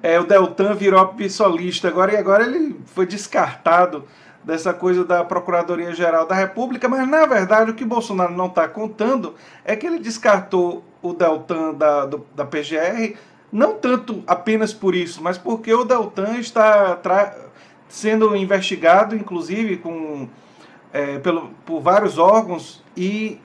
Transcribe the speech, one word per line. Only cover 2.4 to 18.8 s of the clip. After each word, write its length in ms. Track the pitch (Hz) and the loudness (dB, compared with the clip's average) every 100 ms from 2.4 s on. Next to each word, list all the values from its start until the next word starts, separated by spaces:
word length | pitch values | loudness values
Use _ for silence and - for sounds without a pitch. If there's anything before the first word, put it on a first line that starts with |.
| 240 | 4
ele 340 | 339 311 - - | 0 -4 -6 -12
foi 200 | - 180 | -4 -4
descartado 1000 | 202 - - 151 127 - 170 180 151 123 _ - _ | -4 -4 -2 -2 0 2 4 4 0 -14 _ -20 _
dessa 300 | 143 160 180 | -8 -4 -4
coisa 300 | 180 180 180 175 | -2 0 0 2
da 180 | 175 | 0
Procuradoria-Geral 1040 | 175 180 175 175 170 175 175 170 170 165 160 | 0 -4 0 -2 0 -4 -6 -2 0 2 2
da 80 | 185 | 0
República, 520 | 190 214 254 254 254 | -2 -4 -6 -2 -2
mas, 200 | 262 262 | 0 0
na 180 | 302 311 | 2 4
verdade, 460 | 233 185 214 226 | 2 2 2 2
o 20 | |
que 120 | 226 233 | 0 -4
Bolsonaro 480 | 233 226 190 180 | -4 -4 -2 -2
não 160 | 175 180 | -2 -2
tá 180 | 180 - | 0 -2
contando 680 | 214 220 214 220 262 175 - - - - | -4 -10 -4 -2 -2 -4 -12 -20 -14 -6
é 100 | 214 | -6
que 120 | 311 | -4
ele 120 | 330 | -6
descartou 840 | 214 226 233 196 185 185 175 175 - _ | -6 -2 2 2 2 0 0 -4 -14 _
o 120 | 180 | -10
Deltan 600 | 170 170 156 156 165 160 | 0 0 0 -4 -4 -4
da, 320 | 147 151 147 135 | 0 2 2 -2
do, 200 | 143 - - | -8 -12 -10
da 100 | 135 | -6
P 180 | 156 | -6
G 140 | 143 156 | -4 -2
R, 400 | 170 226 220 214 - _ _ | -2 -2 -6 -6 -20 _ _
não 220 | 208 294 | 0 0
tanto 500 | 427 247 247 - 202 - | 0 -2 -2 -4 -12 -2
apenas 460 | 180 - 220 214 | -2 0 0 0
por 220 | - 196 180 | -2 -2 0
isso, 260 | 170 - | -4 -6
mas 160 | 165 185 | -6 -6
porque 360 | - 226 220 | -6 -6 0
o 100 | 226 | 0
Deltan 540 | 240 247 208 196 202 240 | 2 0 0 -4 -4 -6
está 580 | 226 233 220 208 196 175 | -4 2 4 6 4 0
tra-, 400 | 180 190 202 - - _ - _ _ | 0 0 0 -4 -20 _ -20 _ _
sendo 460 | - 214 220 220 202 | -6 -2 2 2 2
investigado, 800 | 190 196 190 175 | 0 0 0 0